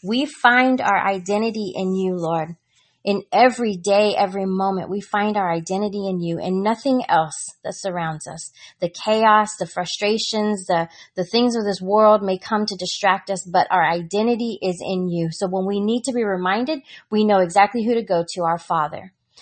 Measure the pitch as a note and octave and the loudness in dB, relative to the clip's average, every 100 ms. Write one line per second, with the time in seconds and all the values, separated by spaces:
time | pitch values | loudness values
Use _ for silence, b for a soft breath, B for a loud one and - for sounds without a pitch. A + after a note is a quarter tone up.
0 | F3+ A#3+ C#4+ - A#3+ B3 C4 B3+ A#3+ G3 | -2 -2 -2 2 2 4 4 2 2 2
1 | G3 G3 F#3 G#3 A3+ A3 G3+ - F#3+ F#3+ | 0 -2 -2 -2 -2 -4 -6 -4 -4 -2
2 | F#3 F3+ E3 E3 D#3+ E3+ _ _ _ _ | -2 -2 -2 -2 -4 -10 _ _ _ _
3 | F#3+ G3+ - G3 B3+ A#3+ A#3 F#3 F#3 G3 | -4 -4 0 4 4 4 -4 -4 2 2
4 | G#3+ - G3+ G3 F#3+ F#3+ G3 F#3+ - G3+ | 4 2 -2 -2 -4 -2 -2 -2 -4 -8
5 | G3+ G#3 G#3 G#3 F3+ E3+ E3 F#3+ G#3 G3+ | -4 -2 0 0 0 -2 -2 -4 -2 -4
6 | G3 F#3 E3+ E3+ F#3 F#3+ G3+ A3+ C#4 B3+ | -4 -4 -4 -4 -2 -2 0 0 0 0
7 | - E3+ D#3+ - - - - - G3 F3 | 2 2 0 -6 -16 -12 -10 -8 -6 -4
8 | E3 D#3 - D#3+ - B B B F3 - | -4 -6 -10 -14 -16 B B B -6 -4
9 | - A3 A3 G#3+ G#3 - F3 - F3 - | 0 4 6 6 4 -4 -8 -6 -6 -2
10 | G#3 A3 - G#3+ G#3 G#3 F#3+ F3 E3 B | -2 0 -2 -2 0 -2 0 0 0 B
11 | B - F3+ A#3 B3 A#3 G#3 F#3 F#3 G#3+ | B -6 -2 2 2 2 -2 -4 2 6
12 | G#3+ G#3+ G3 F#3 - G#3 G#3+ F#3+ F3+ - | 8 6 4 -4 -2 -2 -2 -4 -8 0
13 | G3+ F#3+ - F#3+ F3+ F3+ - F#3 D#3+ E3+ | 0 0 -2 -8 0 0 2 4 2 0
14 | E3 G3+ A3+ A#3 A#3 G#3+ F#3+ F3+ - F#3 | -2 -2 0 0 -2 -4 -4 -4 -4 -4
15 | F3+ E3+ E3 D#3+ F#3+ F#3+ F#3+ G3+ G#3 A#3+ | -2 -2 -4 -2 -4 -2 -2 -2 0 -2
16 | A#3+ A#3+ G#3+ F#3+ F3+ G3+ B3+ D#4 - B | -2 -2 -2 0 0 0 -2 -6 -8 B
17 | B G#3+ G#3+ G3 F3+ G3 G3+ A#3+ A3 A#3 | B 0 4 4 4 4 4 2 0 0
18 | G3 F3 E3+ - E3 E3+ - E3 D3+ D#3 | 0 -2 -2 -4 -2 -2 -2 -2 -2 -6
19 | F#3 _ _ B | -16 _ _ B